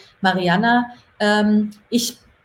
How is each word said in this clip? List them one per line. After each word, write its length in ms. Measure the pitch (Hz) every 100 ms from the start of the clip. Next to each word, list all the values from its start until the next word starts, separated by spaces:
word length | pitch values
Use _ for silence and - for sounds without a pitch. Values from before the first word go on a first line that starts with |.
| - _
Mariana. 680 | 190 180 175 180 233 240 240 - _ -
Ähm, 520 | 208 208 208 214 214 - _
ich 300 | 240 233 - _ _